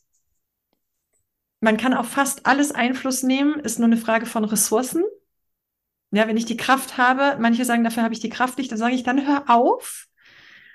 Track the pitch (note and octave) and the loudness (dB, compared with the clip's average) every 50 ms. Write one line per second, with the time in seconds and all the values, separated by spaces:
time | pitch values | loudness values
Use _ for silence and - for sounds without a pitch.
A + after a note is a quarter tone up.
0 | _ _ _ _ _ _ _ _ _ _ _ _ _ _ _ _ _ _ _ _ | _ _ _ _ _ _ _ _ _ _ _ _ _ _ _ _ _ _ _ _
1 | _ _ _ _ _ _ _ _ _ _ _ _ - A3 A3 G#3+ A3+ B3+ B3+ - | _ _ _ _ _ _ _ _ _ _ _ _ 0 2 2 2 2 0 0 0
2 | A#3+ A#3+ - C#4 C#4 C4 - - - G#3+ A#3+ C4+ D4 D4 - - A#3+ B3 C4 B3+ | -2 -2 -2 -2 0 0 -2 -2 0 0 2 2 0 0 0 -2 -2 -2 -2 -2
3 | - C4+ C4 C4 - B3+ C4 C4+ C#4+ D4 D4+ D4 - A3 - - A#3 A#3 A3+ A3+ | -4 -4 -4 -2 0 0 2 2 2 2 0 -2 -4 -6 -2 2 2 4 2 2
4 | A3+ - A3 A3+ A#3 A#3 - A3+ G#3+ G#3+ A3 G3 - - A3 A3 B3+ B3 - E4 | 2 0 0 0 -2 -2 -4 -2 -2 0 0 0 0 0 0 0 0 0 -2 -2
5 | F#4 A4 - - _ _ _ _ _ _ _ _ _ _ _ _ _ _ _ _ | -2 -2 -4 -10 _ _ _ _ _ _ _ _ _ _ _ _ _ _ _ _
6 | _ _ G3 G#3 A3 A3+ A3 A#3 A3+ - A#3 A#3 - - C4 C4 C4 - - - | _ _ 0 0 0 0 0 -2 -2 -4 -6 -4 0 0 0 0 0 -4 -2 0
7 | B3 B3 C4 C4 C#4 C#4 C#4 - A#3 A#3 A#3 A#3+ B3+ B3 A#3 A#3 A#3 A3+ A3+ B3 | 2 2 2 2 2 0 0 2 0 2 2 2 0 0 0 0 0 0 0 -2
8 | A3+ A3+ A3+ A3+ - G#3+ - - A#3+ B3+ - - C4+ B3+ A3 G#3+ A3+ A#3+ B3+ B3+ | -2 -2 -2 -4 -8 -6 -4 -4 -4 -4 -4 -6 -8 -6 -4 -2 -2 -2 -2 -2
9 | B3 B3 B3+ C#4 C4+ C#4+ C#4+ C#4 - - A#3 A#3 B3 F4 A#4+ B4+ - - - - | -2 -2 -2 0 0 0 0 0 2 4 4 6 6 4 2 0 -4 -10 -16 -18
10 | - _ _ _ _ _ - - - - - - - - | -20 _ _ _ _ _ -20 -20 -20 -20 -20 -20 -20 -20